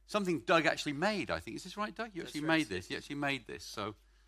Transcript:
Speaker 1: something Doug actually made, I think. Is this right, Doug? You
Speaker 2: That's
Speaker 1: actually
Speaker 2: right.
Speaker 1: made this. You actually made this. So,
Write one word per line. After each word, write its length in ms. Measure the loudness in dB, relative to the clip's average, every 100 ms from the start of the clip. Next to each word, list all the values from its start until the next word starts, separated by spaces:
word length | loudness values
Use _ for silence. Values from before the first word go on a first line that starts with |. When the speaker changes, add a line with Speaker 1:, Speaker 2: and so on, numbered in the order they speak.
| -2
Speaker 1:
something 360 | 0 2 0 6
Doug 220 | 6 6
actually 260 | 2 -2
made, 380 | 0 0 0 0
I 80 | -2
think. 160 | -2 -10
Is 60 |
this 120 | -8 -6
right, 200 | -6 -4
Doug? 160 | -8
You 80 | -6
Speaker 2:
That's 140 | -6 -4
Speaker 1:
actually 60 |
Speaker 2:
right. 180 | 4 4
Speaker 1:
made 100 | 4
this. 220 | -2 -4
You 60 | -6
actually 180 | -6 -2
made 320 | -2 -2 -4
this. 160 | -10
So, 320 | -8 -6 -6 -6 _ _